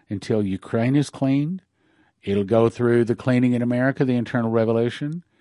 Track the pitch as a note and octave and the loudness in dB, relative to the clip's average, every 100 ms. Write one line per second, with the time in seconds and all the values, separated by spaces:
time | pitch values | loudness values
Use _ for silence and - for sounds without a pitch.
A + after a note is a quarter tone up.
0 | - G2+ - A2 G2+ F#2+ - A#2 A#2+ C#3+ | -10 -8 -2 -2 0 -4 -4 -2 2 0
1 | C#3 - C3+ C#3 D3 F#3 - _ _ _ | 0 -2 0 0 -2 -6 -14 _ _ _
2 | _ _ - G2+ G2 A2+ A#2 - A#2+ A#2+ | _ _ -2 -2 2 4 2 2 2 2
3 | A2+ A2+ - B2 B2 B2 A#2+ B2 C3 C3 | 2 -2 0 2 2 2 0 0 0 0
4 | C3+ B2 A2+ B2 A2+ A2+ A2+ A2+ A#2+ - | 0 0 -2 -2 0 2 2 2 0 -4
5 | D3 E3+ - _ | -8 -8 -14 _